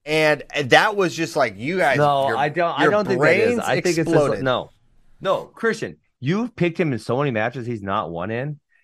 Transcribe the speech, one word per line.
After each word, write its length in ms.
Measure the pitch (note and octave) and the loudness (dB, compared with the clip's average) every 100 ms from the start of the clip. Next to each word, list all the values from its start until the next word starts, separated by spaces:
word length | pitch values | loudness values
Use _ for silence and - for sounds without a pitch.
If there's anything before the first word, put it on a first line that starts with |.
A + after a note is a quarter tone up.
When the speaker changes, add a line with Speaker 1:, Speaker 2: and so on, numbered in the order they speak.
| D3 | -4
Speaker 1:
And 380 | D#3 D#3 D3 - D3 C3 | 2 2 0 -2 -4 4
that 320 | D3+ G#3 G3+ | 4 4 2
was 180 | F3 C#3 | -2 -2
just 220 | D#3+ D#3 | -4 0
like, 200 | B2 G2 | 0 -2
you 200 | C3+ F#3 | -6 0
guys, 200 | D3+ C3 | 2 4
Speaker 2:
No, 300 | D3 C#3 C3+ | 2 2 0
Speaker 1:
your, 80 | B2+ | 0
Speaker 2:
I 120 | D3 | -2
don't, 280 | D#3 E3+ C#3+ | 0 -2 2
I 40 | |
Speaker 1:
your 80 | D#3 | 2
Speaker 2:
don't 160 | G#3 F#3+ | 2 0
think 140 | C3 | 2
that 140 | D3+ F#3 | 2 4
is. 80 | - A#3+ | 2 0
Speaker 1:
brains 40 | |
Speaker 2:
I 180 | G#2+ E3 | 0 0
think 180 | F3+ E3 | 0 0
Speaker 1:
exploded. 240 | D#3+ D#3+ | 2 2
Speaker 2:
it's 60 | C3+ | 2
just, 100 | G#2 | 0
no. 280 | C3 A#2 - _ _ _ _ - | 0 -2 -4 _ _ _ _ -8
No, 260 | F#3+ D3 - | -2 -2 -4
Christian, 520 | - A3+ - G#2 - _ - | -4 -4 -4 -8 -12 _ -8
you've 360 | B2+ G3+ A#3+ - | -2 -2 -2 -2
picked 240 | F3 E3+ | -2 0
him 140 | D#3+ | -2
in 60 | A#2 | -2
so 180 | - B2 | -2 -2
many 140 | C#3+ | 0
matches 340 | A2 A#2 B2+ A#2 | 0 -2 -4 -8
he's 160 | A2+ | -8
not 300 | G2 G2+ E2 | -4 -4 -4
won 180 | E2+ G2 | -6 -6
in. 300 | A2+ D3 D3 _ _ | -6 -6 -10 _ _